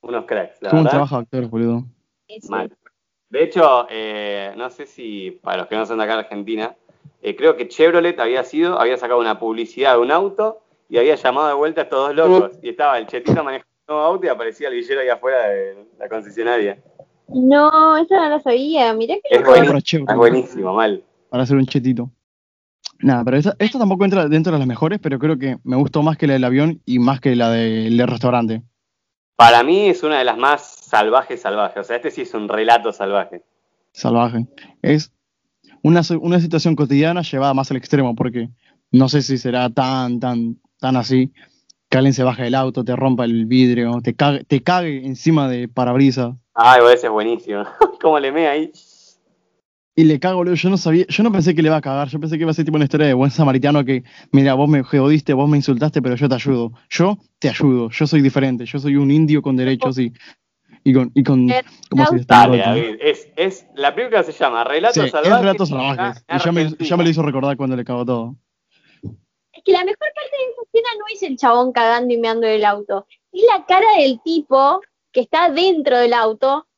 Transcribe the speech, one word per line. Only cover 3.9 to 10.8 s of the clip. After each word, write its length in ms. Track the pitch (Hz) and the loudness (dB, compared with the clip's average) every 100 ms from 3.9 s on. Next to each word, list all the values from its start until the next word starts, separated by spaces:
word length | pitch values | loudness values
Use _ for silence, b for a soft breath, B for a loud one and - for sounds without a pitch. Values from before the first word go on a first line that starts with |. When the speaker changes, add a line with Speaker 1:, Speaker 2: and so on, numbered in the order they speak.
| 110 110 107 104 101 98 101 | -8 -10 -8 -8 -8 -10 -12
Speaker 1:
no 140 | 123 | -14
sé 160 | 127 143 | -14 -20
si, 540 | - 117 101 95 90 | -16 -14 -12 -12 -14
para 140 | - 92 | -8 -8
los 100 | 85 | -6
que 80 | 107 | -6
no 100 | 104 | -6
son 120 | 113 | -6
de 80 | 107 | -4
acá 80 | |
en 60 | 113 | -4
Argentina, 540 | 107 101 101 113 113 - _ _ - _ | -6 -12 -8 -8 -8 -12 _ _ -20 _
eh, 140 | - 98 | -12 0
creo 220 | 151 165 | 0 0
que 100 | 165 | -6
Chevrolet 500 | - 160 170 170 170 | 0 2 4 0 -2
había 280 | 120 131 127 | -4 -2 -4
sido, 340 | 147 175 180 | -4 -2 0
había 160 | 117 127 | -2 -2
sacado 240 | 123 123 | -2 -2
una 180 | 113 107 | -2 -4
publicidad 560 | 113 113 110 - 135 123 | -6 -8 -10 -2 0 2
de 40 | |
un 120 | 120 | 2
auto 500 | 160 196 196 214 220 _ _ | 0 -2 -4 -6 -6 _ _